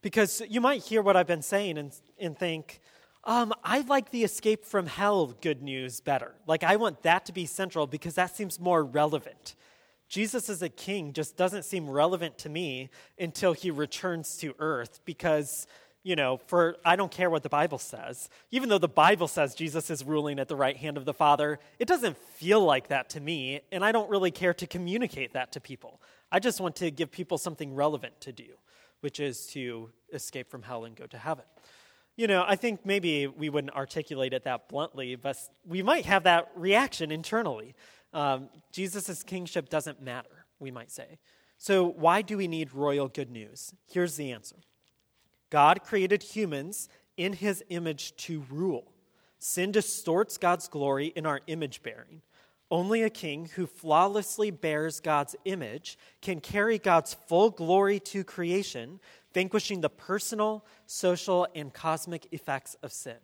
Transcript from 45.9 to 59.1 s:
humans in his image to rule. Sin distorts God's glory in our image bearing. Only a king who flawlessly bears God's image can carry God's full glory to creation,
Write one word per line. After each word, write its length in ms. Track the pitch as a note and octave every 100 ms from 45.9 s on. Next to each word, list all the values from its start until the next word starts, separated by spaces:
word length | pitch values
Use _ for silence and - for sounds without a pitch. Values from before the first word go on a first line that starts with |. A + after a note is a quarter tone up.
| G#3 F#3 G3+
humans 640 | - A3 G3+ C#3+ D3+ G#3 - _ _ -
in 160 | F#3
his 280 | F#3 G3+ F#3+ -
image 480 | F3 E3+ D3 - -
to 280 | - D#3+ C3
rule. 420 | C#3+ F#3 C3 - _ _ _ _ _
Sin 320 | - - F#3+
distorts 680 | G#3 G3+ - - E3+ A3 -
God's 280 | F3+ F3 -
glory 460 | D3+ C#3 C3+ D3+
in 100 | E3
our 160 | D#3 C#3 D#3
image 380 | D#3+ D3 -
bearing. 380 | A#2+ A2+ A#2+ D#3+ _ _ _ _ _
Only 360 | E3+ F#3 A3+
a 60 | A3
king 400 | A3 D#3+ D3 E3+
who 100 | -
flawlessly 840 | F3 - D#3+ D3+ F#3+ G#3 G3 - G#3+
bears 480 | E3+ D#3+ D3+ D#3+ D3+
God's 380 | E3 D3 C#3+ -
image 520 | F#3+ F#3+ A#2+ B2+ - - - _
can 200 | - E3+
carry 380 | - G3+ G#3+ A3
God's 360 | G3 E3+ -
full 360 | - - E3+ A3
glory 500 | - E3 F#3+ G3 G3+
to 240 | - G3
creation, 760 | F#3 - E3+ F#3 G3 B2+ A#2 F#3+ _